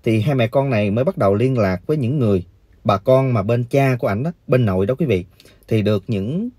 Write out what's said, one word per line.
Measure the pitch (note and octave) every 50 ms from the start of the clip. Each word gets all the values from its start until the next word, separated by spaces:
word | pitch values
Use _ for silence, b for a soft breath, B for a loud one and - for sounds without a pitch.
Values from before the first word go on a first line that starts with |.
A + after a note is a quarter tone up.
| _
Thì | A#2 A2 A2
hai | G#2 D3 C#3+
mẹ | C3 A2+
con | A2+ - C#3 C3+ C#3
này | B2 G#2 G#2 G2+
mới | G2 A#2 C3
bắt | F#3 F#3+ E3
đầu | A2+ G2 G2+
liên | G#2 B2 C3 C3+ A#2+
lạc | G#2 F#2+ F#2 F2+ -
với | - D#3
những | D3+ B2+ A2+ C#3+ D3+
người, | A#2+ G#2+ G2+ F#2 F2 - _ _ _ _ - _ _
bà | - G2+ F#2+
con | - C3 C3 C3+ C3+ C3 B2
mà | A2
bên | F#2+ A2 A#2+ B2 A#2+
cha | A#2+ - C#3 C#3 C3 B2+ A#2+
của | -
ảnh | A#2+ G2 G#2
đó, | C#3 E3+ - _ _
bên | - B2 B2+ B2
nội | G#2 F#2 F#2 G2+
đó | G2 C3
quý | - F3
vị. | C3 G#2 F2+ F2 - b b b b b b b -
Thì | A#2 A2
được | G2+ G#2 G#2+ G2 - -
những | A2+ G2 F#2+ A2+ D3 F#3 A3+ B3 -